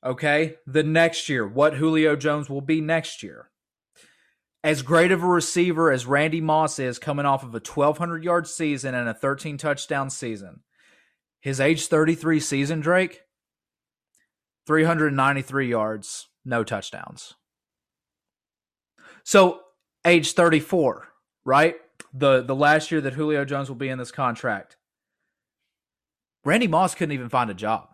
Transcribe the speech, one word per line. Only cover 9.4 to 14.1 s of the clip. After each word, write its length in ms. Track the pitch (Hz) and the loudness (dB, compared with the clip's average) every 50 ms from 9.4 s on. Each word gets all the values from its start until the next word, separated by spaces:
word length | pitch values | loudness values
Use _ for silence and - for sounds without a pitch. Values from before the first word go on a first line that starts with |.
| - 156 147 | -6 -12 -10
touchdown 520 | 139 - 156 143 135 - - 151 143 135 139 | -6 -4 -4 -4 -4 -6 -6 -4 -4 -4 -6
season, 520 | 135 - - 120 113 101 98 90 - - _ _ _ _ _ _ _ _ _ _ _ _ _ _ _ _ | -8 -10 -8 -8 -8 -10 -12 -18 -20 -20 _ _ _ _ _ _ _ _ _ _ _ _ _ _ _ _
his 180 | _ 135 135 131 | _ -6 -2 0
age 280 | 135 147 165 156 - | 2 2 2 0 0
thirty-three 520 | - 170 156 156 156 165 160 156 160 160 156 | 0 2 2 4 2 0 0 0 0 0 0
season, 400 | 147 - 143 139 139 139 165 160 | 0 -2 -2 -2 -2 -2 -2 -2
Drake, 420 | 143 165 180 185 190 180 - - _ _ _ _ _ _ _ _ _ _ _ _ _ _ _ _ _ _ | 0 2 2 2 2 0 -6 -14 _ _ _ _ _ _ _ _ _ _ _ _ _ _ _ _ _ _